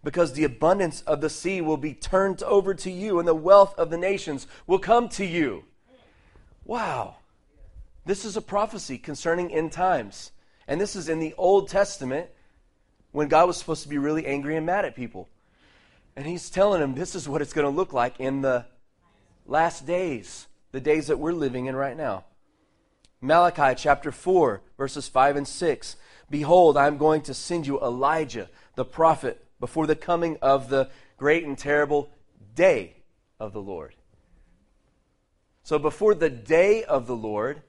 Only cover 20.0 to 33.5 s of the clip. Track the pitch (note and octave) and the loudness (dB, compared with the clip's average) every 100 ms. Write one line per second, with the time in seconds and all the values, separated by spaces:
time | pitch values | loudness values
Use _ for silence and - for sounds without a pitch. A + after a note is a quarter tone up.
20 | F#3 B2 F#2 - - - _ C3 C#3+ D#3 | -2 -6 -10 -20 -20 -20 _ -6 0 0
21 | C#3+ C#3+ D3+ F3 C#3+ B2+ C3 C3 C#3 B2+ | 2 -2 -2 -2 -2 -4 -6 -4 -6 -6
22 | C#3+ F#2+ - _ _ _ _ _ _ _ | -6 -6 -10 _ _ _ _ _ _ _
23 | _ _ B2+ D#3+ F3 E3 C#3+ B2 D3 C#3+ | _ _ 2 4 4 4 2 2 2 0
24 | D3+ C3+ - F#3 C#3+ G2 - - C3+ D3 | 0 -8 2 4 4 0 -10 -8 -8 -8
25 | - C3 C3+ C#3+ C#3 - F3 C#3 - - | -4 2 4 2 -6 -4 -4 -4 -8 -18
26 | - - _ C#3+ D3+ F3+ E3+ C#3+ C#3+ C#3+ | -20 -20 _ -6 4 8 8 8 4 4
27 | D3+ D#3 D3+ C3 - F3 C#3+ C#3 A#2+ B2 | 2 2 -2 -12 -6 -6 -2 -2 -2 0
28 | C#3 D#3+ D3+ A#2 F#2 - _ - B2+ - | 0 0 -4 -8 -12 -18 _ -8 -8 2
29 | E3 D3+ C3 - _ _ B2 - D3+ D3+ | 2 4 -4 -10 _ _ -8 -4 0 -2
30 | - E3+ E3+ D3+ C3+ C3+ B2 C3+ C3 - | 0 -2 0 0 2 2 2 -2 -2 -6
31 | - _ C#3 E3 D#3+ C#3 C#3+ D3 D3 D3 | -20 _ 2 2 0 -8 -2 0 2 0
32 | C#3+ - _ _ G#2 A2 F#3 C#3 F2 - | -4 -16 _ _ -18 2 4 4 -4 -16
33 | _ _ _ _ G#2+ | _ _ _ _ -12